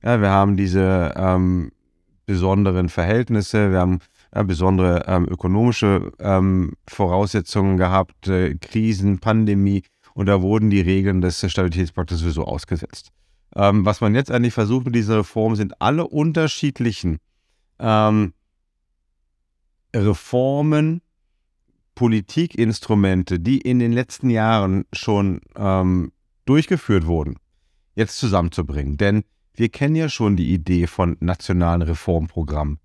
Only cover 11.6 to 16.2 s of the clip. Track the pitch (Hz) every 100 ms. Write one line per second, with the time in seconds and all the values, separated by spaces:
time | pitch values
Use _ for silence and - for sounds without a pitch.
11.6 | 92 85 87 - 87 85 85 78 - -
12.6 | - 87 - - - _ _ _ _ -
13.6 | 101 104 98 104 110 113 135 123 120 117
14.6 | 107 127 123 120 104 110 101 - 110 107
15.6 | 101 - 107 151 170 151